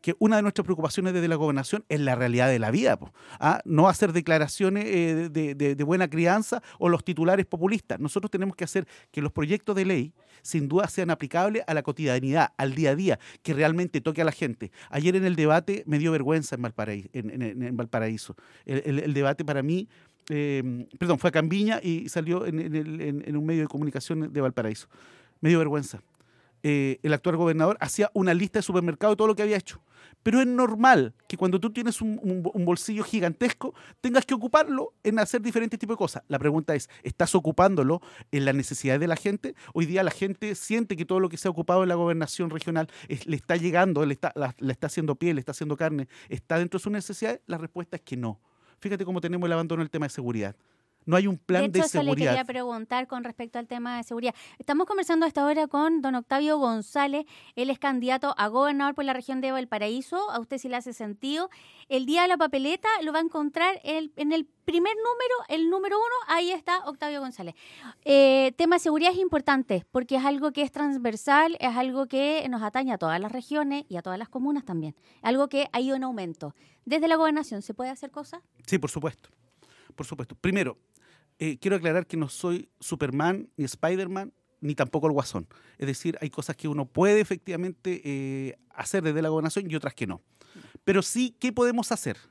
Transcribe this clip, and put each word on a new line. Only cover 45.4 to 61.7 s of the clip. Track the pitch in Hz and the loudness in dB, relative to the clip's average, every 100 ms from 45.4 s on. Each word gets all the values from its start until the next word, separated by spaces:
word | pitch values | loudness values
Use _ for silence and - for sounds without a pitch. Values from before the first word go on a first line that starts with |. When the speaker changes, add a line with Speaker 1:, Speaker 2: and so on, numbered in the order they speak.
| 127 | -4
Speaker 1:
haciendo | 135 151 139 | -8 -6 -2
carne, | 160 151 131 - - | -2 -2 -6 -12 -12
¿está | 131 _ 165 | -12 _ -2
dentro | 175 185 | 0 -4
de | |
sus | 208 | -4
necesidades? | 208 185 196 220 - - | -4 -6 -6 -4 -6 -8
La | 170 | -10
respuesta | 160 180 170 175 | -8 -10 -10 -12
es | |
que | - 127 | -10 -6
no. | 117 104 _ _ _ _ | -6 -8 _ _ _ _
Fíjate | 202 196 185 | -6 -4 -4
cómo | 185 | -4
tenemos | 170 180 175 | -2 -2 0
el | |
abandono | 165 165 165 | 0 0 -4
en | 156 | -4
el | |
tema | 165 147 | -4 -6
de | |
seguridad. | - 120 117 101 - _ _ _ _ | -4 -4 -2 -4 -8 _ _ _ _
No | - 180 | 2 2
hay | 202 | 2
un | 180 | -2
plan | - 180 | 0 2
Speaker 2:
De | 214 | 2
Speaker 1:
de | 180 | 2
Speaker 2:
hecho, | 165 | 2
eso | - | 2
le | |
Speaker 1:
seguridad. | 143 143 262 | 2 2 2
Speaker 2:
quería | 254 254 | 2 0
preguntar | 254 247 233 220 247 254 | -6 -6 -8 -4 -4 -4
con | 254 | -8
respecto | 240 - 233 240 | -10 -12 -10 -10
al | 233 | -10
tema | 240 240 240 | -8 -6 -6
de | |
seguridad. | 233 233 240 - - - | -6 -4 -4 -6 -20 -12
Estamos | - 285 370 | -2 0 2
conversando | 403 339 330 320 | 0 2 4 4
a | |
esta | 294 | 2
hora | 285 302 302 | 2 2 2
con | 285 311 330 | 2 2 2
don | 269 | 0
Octavio | 254 233 269 302 302 | -2 0 0 2 2
González. | 254 220 208 285 285 285 302 - - - | 2 0 -2 0 0 0 -6 -16 -16 -6
Él | 262 | -4
es | 269 | -2
candidato | 285 262 247 254 285 - | -2 0 0 0 -2 0
a | 208 | 0
gobernador | 240 285 277 285 | 2 2 2 -2
por | 285 277 | -2 -4
la | |
región | 254 254 262 | -4 -4 -4
de | 262 | -2
Valparaíso. | 262 247 214 208 240 262 349 415 | -4 -4 -4 -2 -4 -4 -4 -4
A | 233 | -6
usted | 226 269 | -6 -8
si | 254 | -6
le | 247 | -8
hace | 247 | -8
sentido. | 233 214 208 269 302 370 - - | -10 -10 -8 -6 -4 -6 -10 -20